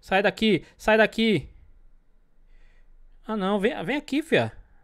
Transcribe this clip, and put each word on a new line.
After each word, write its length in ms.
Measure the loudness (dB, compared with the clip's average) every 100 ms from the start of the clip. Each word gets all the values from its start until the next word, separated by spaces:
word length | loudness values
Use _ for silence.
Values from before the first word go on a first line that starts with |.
sai 220 | -2 0
daqui, 420 | 0 0 2 0 -2
sai 220 | _ 0 2
daqui. 540 | 2 2 2 0 -2 -20 -20 -20 -20 -20 _ _ _ _ _ -20 -20 _ -20 -20 -20 -20 -8
Ah 100 | -4
não, 240 | -2 0
vem, 240 | -2 -4
vem 140 | -6 -6
aqui, 240 | -4 -6
fia. 280 | 0 0 0 -6 -20 -20